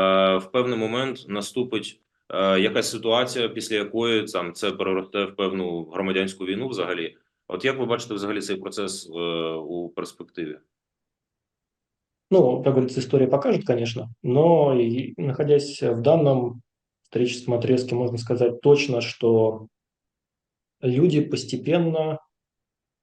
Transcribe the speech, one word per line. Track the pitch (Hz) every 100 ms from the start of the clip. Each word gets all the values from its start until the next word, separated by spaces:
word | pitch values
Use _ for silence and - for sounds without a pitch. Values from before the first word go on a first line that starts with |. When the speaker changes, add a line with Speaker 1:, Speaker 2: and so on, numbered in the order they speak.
| 95 95 95 95
Speaker 1:
в | 95
певний | 127 123 113
момент | 110 117 135 123 -
наступить, | 104 101 127 123 110 - - _ _ -
е, | 92 95 95
якась | 104 104 113
ситуація, | 113 113 117 127 123 113
після | 113 107 107
якої | 104 110 117 110
там | 101 90 87
це | 85 101
переросте | 95 95 92 92 104 98
в | 98
певну | 95 95 90 85
громадянську | 80 87 95 95 95 95 92
війну | 101 131
взагалі? | 107 87 87 82 - _ _ -
От | 90 123
як | 135
ви | 120
бачите | 117 -
взагалі | 104 101 107
цей | - 95
процес, | 95 101 98 95 - 82
е, | 85 82 82
у | 80 78 87 85
перспективі? | 85 85 - 80 - 80 73 _ _ _ _ _ _ _ _ _ _ _ _ _ _ _ _ -
Speaker 2:
Ну, | 185 131 131
как | 139
говорится, | 131 123 -
история | - 139 127
покажет, | - 262 196 -
конечно, | 120 117 117 113 -
но | - 131 165 165 147 127
и | 117 123 - -
находясь | 147 127 147 143 139 -
в | 123 117
данном | 120 160 147 131 120 120 - _ _ _
историческом | _ 117 123 - -
отрезке, | 120 117 127 - 120
можно | 123 117
сказать | - 120 120 120
точно, | 143 143 143 120
что | 113 - 117 113 110 107 110 _ _ _ _ _ _ _ _ _ _ _
люди | 127 127 170 147
постепенно | - 123 - 127 - 170 165 160 156 151 _ _ _ _ _ _ _ _